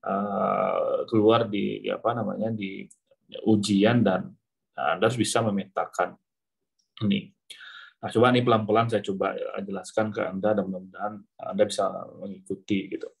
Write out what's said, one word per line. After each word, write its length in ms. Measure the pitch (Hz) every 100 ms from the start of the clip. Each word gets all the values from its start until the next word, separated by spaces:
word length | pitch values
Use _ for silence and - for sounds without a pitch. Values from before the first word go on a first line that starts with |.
| -
eh, 920 | 98 101 98 98 98 98 92 - - -
keluar 400 | 113 107 117 107
di, 320 | 101 101 104
di 80 | 104
apa 240 | 98 113
namanya, 400 | 120 101 95 110
di 320 | 110 95 98 98 - _ _ _ - -
ujian 580 | 107 101 98 104 120 101
dan, 240 | 92 - - _ _ _ -
eh, 120 | 67
Anda 160 | 85 113
harus 80 | 123
bisa 240 | 104 120
memetakan 720 | 113 101 95 - 85 - 90 - _ _ _ _ _ _ _ - 107
ini. 220 | 101 - _ _ - - - - _
Nah, 80 | 98
coba 240 | 110 123
ini 80 | 123
pelan-pelan 480 | 120 113 104 110 117
saya 160 | 110 104
coba, 320 | 95 95 -
eh, 260 | - -
jelaskan 480 | 101 95 - - 107
ke 100 | 104 85
Anda 300 | 95 104 101
dan 80 | 95
mudah-mudahan 480 | 92 95 92 104 104 - _
Anda 240 | - 98
bisa 240 | 104 - 95 92 87 -
mengikuti 680 | 98 95 - 95 - 98 95
gitu. 160 | 107 - _